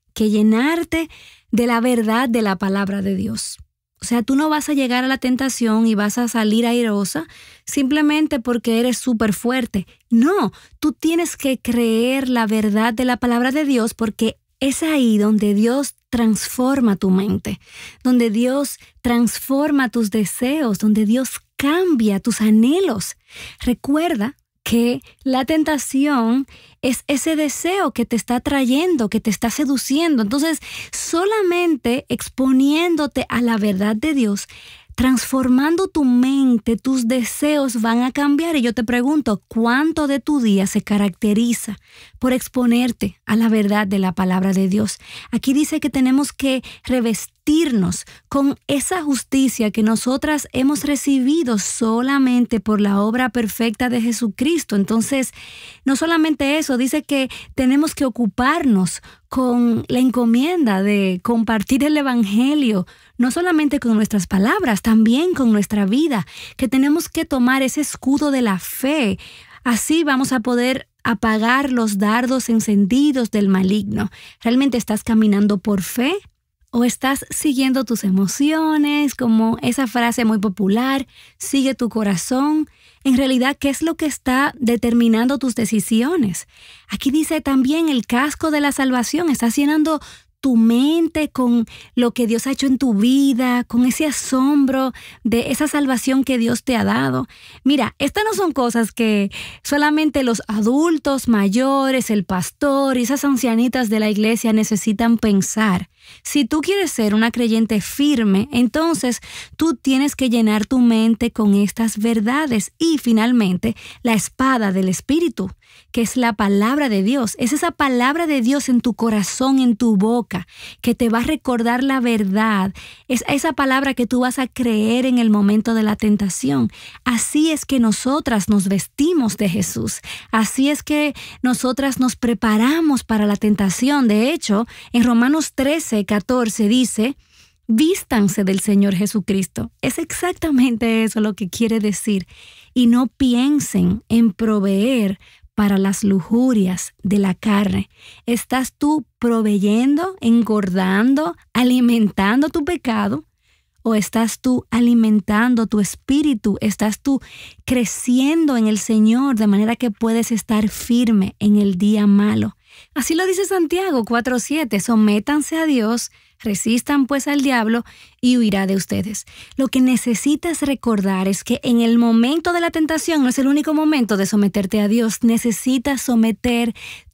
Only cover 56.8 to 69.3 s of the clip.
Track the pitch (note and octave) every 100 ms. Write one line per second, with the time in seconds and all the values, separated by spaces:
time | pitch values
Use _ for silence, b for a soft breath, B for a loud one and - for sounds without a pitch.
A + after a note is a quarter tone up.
56.8 | B3+ D#4 - C#4 C4 B B - B3+ C#4
57.8 | D#4 - C4+ A#3+ A3 - B3+ E4+ C#4+ G3
58.8 | F3+ - B B _ C4 B3+ A#3+ A#3+ A3
59.8 | - B3 C4 B3 A3+ A#3 D#4 F4+ A#3+ F#3+
60.8 | G3+ G3+ F#3+ F3+ - A#3 A3 A3 - C4
61.8 | D4 D4+ C#4 A#3+ G3 G#3 C4 D4+ B3 G3
62.8 | - b b - B3 E4 F4+ D#4 D4 C#4+
63.8 | A#3+ A3 G#3+ G#3 F3 G3 A3 G4 D4+ G3+
64.8 | A3+ A3 A3 B3+ F#4 D#4+ A#3+ G#3 G3 G#3
65.8 | F#3+ B3 D#4+ A3 - B B - B3+ C4
66.8 | C#4 E4 - E4 D#4+ C4+ A#3+ C4+ C4 D4+
67.8 | C#4+ - C4 C#4 D4 C4 A3+ F#3 - -
68.8 | C4 D#4 G#3+ F#3 B